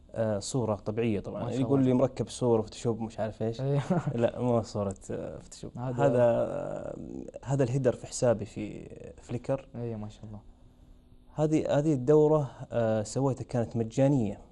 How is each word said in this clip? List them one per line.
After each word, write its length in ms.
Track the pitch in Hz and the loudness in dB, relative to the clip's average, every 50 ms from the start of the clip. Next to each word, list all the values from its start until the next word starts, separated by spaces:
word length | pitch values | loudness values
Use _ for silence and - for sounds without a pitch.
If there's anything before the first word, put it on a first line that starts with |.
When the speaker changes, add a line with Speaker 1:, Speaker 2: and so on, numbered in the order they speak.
| - - - | -20 -10 -4
Speaker 1:
آه، 240 | - 113 110 107 101 | -2 0 0 0 -2
صورة 360 | - - - 135 113 107 104 | -4 -2 -2 0 0 0 0
طبيعية 460 | 95 - 110 104 113 117 117 107 95 | -2 -2 -4 -2 0 0 0 0 0
طبعًا. 240 | - 107 98 104 113 | -2 -6 -8 -6 -6
Speaker 2:
ما 60 | 123 | -4
شاء 100 | 120 131 | -2 0
Speaker 1:
يقول 200 | 131 120 139 139 | 2 4 4 4
Speaker 2:
الله. 120 | 131 127 | 6 4
Speaker 1:
لي 60 | 127 127 | 4 4
مركب 300 | 135 127 - - 117 - | 4 2 0 -4 -6 -6
صورة 340 | - - 127 120 117 110 | -4 -2 2 4 4 4
فوتوشوب 380 | 110 - - - - 120 110 110 | 2 -2 -8 -4 -2 -2 -2 -2
مش 200 | 113 110 - - | -4 -8 -6 -6
عارف 220 | 107 110 107 - | -6 -6 -4 -4
إيش. 180 | 113 113 117 - | -4 -4 -2 -2
Speaker 2:
أيوه. 220 | 131 139 143 139 127 - 185 165 - - 120 | -2 0 0 0 0 0 0 0 0 0 0
Speaker 1:
لا، 260 | 120 117 - - - | 0 0 0 0 0
مو 220 | 123 123 117 117 | 0 2 2 2
صورة، 320 | 110 - - 107 101 98 95 - - - | 0 -2 -4 -2 -2 -2 -4 -6 -8 -10
آه، 280 | - - - - 76 69 | -8 -8 -8 -8 -10 -12
فوتوشوب. 400 | - - - - - - - 120 | -14 -16 -16 -14 -14 -12 -10 -8
Speaker 2:
هذا 280 | 123 131 123 120 139 | -6 -4 -2 2 2
Speaker 1:
هذا، 160 | 139 127 123 | 4 6 6
آه، 720 | 120 117 117 120 117 90 92 92 90 98 101 - - - - - - 58 60 65 - - - - - | 6 6 6 4 2 0 -2 -4 -4 -6 -6 -6 -8 -8 -10 -10 -10 -10 -10 -10 -12 -12 -14 -12 -4
هذا 200 | 120 139 139 139 | -2 0 2 2
الهيدر 280 | 117 127 139 131 123 | 2 2 2 2 2
في 140 | 113 - - | 2 0 -6
حسابي 380 | - - - 135 120 110 101 101 | -10 -4 0 2 2 2 2 -2
في 440 | - - 110 107 101 - 82 - - - - - - - - | -6 -8 -8 -8 -8 -10 -12 -14 -14 -16 -16 -16 -16 -18 -18
فليكر. 460 | - - 120 120 - - 135 135 - - - | -10 -8 -8 -8 -4 -4 -4 -4 -6 -10 -12
Speaker 2:
أيوه، 240 | 117 120 117 113 104 | -10 -8 -8 -8 -8
ما 100 | 104 107 | -10 -12
شاء 160 | - - - | -14 -16 -16
الله. 160 | 110 104 101 - - - - - - - - - - - - _ _ - - - - - | -16 -14 -16 -16 -20 -20 -20 -20 -20 -20 -20 -20 -20 -20 -20 _ _ -20 -20 -20 -12 -4
Speaker 1:
هذه، 440 | - 156 156 156 151 - - 123 143 | -2 0 2 2 2 2 2 2 2
هذه 140 | 147 160 | 4 2
الدورة، 580 | 151 127 123 139 151 151 151 151 156 151 143 123 - - 131 - | 2 2 4 6 6 8 8 6 6 4 2 -2 -6 -12 -12 -4
آه، 300 | 117 120 113 110 110 110 | -2 0 2 2 2 0
سويتها 420 | 107 - - 127 135 139 120 - 117 | 0 -2 -2 0 0 0 0 -2 -6
كانت 320 | - - 120 113 110 - | -4 -2 -2 -2 -2 -2
مجانية. 640 | 113 113 110 - 139 135 139 147 131 110 98 101 - - - | -2 -2 0 2 2 4 4 4 4 2 0 -2 -8 -14 -20